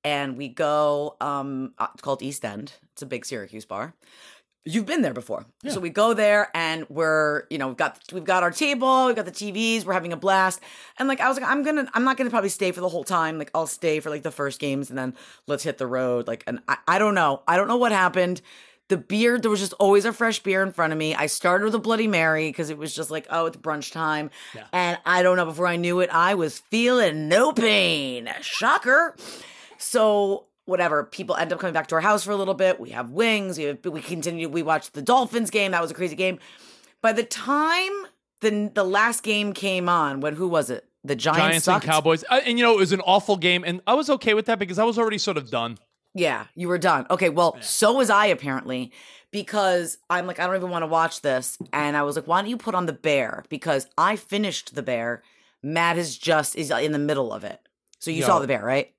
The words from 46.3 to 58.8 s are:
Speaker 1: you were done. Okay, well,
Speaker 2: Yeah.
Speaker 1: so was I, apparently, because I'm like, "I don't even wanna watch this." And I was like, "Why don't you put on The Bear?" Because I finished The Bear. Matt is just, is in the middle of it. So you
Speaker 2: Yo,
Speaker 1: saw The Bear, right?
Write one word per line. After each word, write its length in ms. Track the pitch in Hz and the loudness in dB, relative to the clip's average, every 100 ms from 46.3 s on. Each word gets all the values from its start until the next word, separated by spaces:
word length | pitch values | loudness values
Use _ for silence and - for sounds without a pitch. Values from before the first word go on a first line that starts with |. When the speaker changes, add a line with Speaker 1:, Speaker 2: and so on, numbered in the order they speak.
| 120 - - | -2 -8 -8
Speaker 1:
you 120 | 175 | -4
were 120 | 180 | 0
done. 260 | 175 151 - | 2 2 0
Okay, 180 | 175 185 | 2 2
well, 240 | 156 170 123 | 4 2 2
Speaker 2:
Yeah. 60 | |
Speaker 1:
so 320 | - - 214 | -4 2 4
was 160 | 262 247 | 4 4
I, 160 | 202 208 | 4 4
apparently, 680 | 175 143 131 - 127 120 - - - _ | 2 -2 -4 -4 -6 -8 -14 -20 -20 _
because 680 | 202 202 214 190 180 165 - _ | -10 -4 0 2 2 -2 -10 _
I'm 160 | 180 180 | -4 -2
like, 140 | 165 | -4
"I 80 | 180 | -2
don't 80 | 190 | -2
even 160 | 185 | -2
wanna 160 | 170 160 | -4 0
watch 340 | 160 165 - | 2 0 0
this." 380 | 147 127 127 - - | -2 0 -2 -8 -6
And 240 | 147 147 147 | -2 0 0
I 60 | |
was 140 | 143 147 | 0 -2
like, 100 | 147 | 0
"Why 140 | 175 | 0
don't 80 | 202 | 0
you 80 | 240 | -6
put 160 | - | -4
on 140 | 185 175 | -2 -2
The 60 | |
Bear?" 500 | 135 156 139 117 - - | -4 0 0 0 -6 -10
Because 360 | 147 165 139 - - | -8 -2 -2 -2 0
I 160 | 175 214 | 0 0
finished 580 | - 202 202 - - | -4 -2 -2 -4 -8
The 80 | 131 | -8
Bear. 400 | 131 120 117 117 _ _ _ _ | -4 -2 -2 -6 _ _ _ _
Matt 340 | 139 165 170 170 | -4 0 2 0
is 200 | 165 120 | -2 -4
just, 380 | 165 156 143 - | 0 2 2 -4
is 160 | 147 | -2
in 200 | 120 151 | 0 0
the 60 | 147 | 0
middle 340 | 147 139 120 | 0 0 -2
of 120 | 107 | -6
it. 160 | 101 - _ _ _ _ | -10 -14 _ _ _ _
So 100 | - | -6
you 120 | 160 | -2
Speaker 2:
Yo, 40 | 135 | 2
Speaker 1:
saw 140 | 175 | 2
The 80 | 135 | 2
Bear, 160 | 120 107 | -2 0
right? 280 | 135 | -2